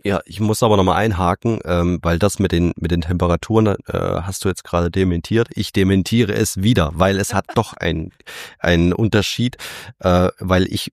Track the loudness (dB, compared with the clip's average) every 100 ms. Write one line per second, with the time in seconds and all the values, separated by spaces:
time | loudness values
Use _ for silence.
0 | -4 -4 -4 -4 -2 2 4 4 4 2
1 | 0 0 0 0 -2 -4 -2 0 0 0
2 | 0 0 0 0 0 2 0 0 -2 -2
3 | -2 0 0 0 2 2 2 0 -4 -4
4 | -2 -4 -6 -4 -4 -4 -4 -2 0 0
5 | 0 0 0 0 0 -4 -4 2 4 2
6 | 2 2 2 0 -2 0 2 2 0 0
7 | 0 0 -2 -4 -4 -4 -4 -4 -4 -4
8 | -8 _ -20 -18 -18 -6 0 2 2 2
9 | 0 0 0 -2 -4 -6 -16 -16 -20 -4
10 | 2 2 2 -2 -2 0 0 -4 -8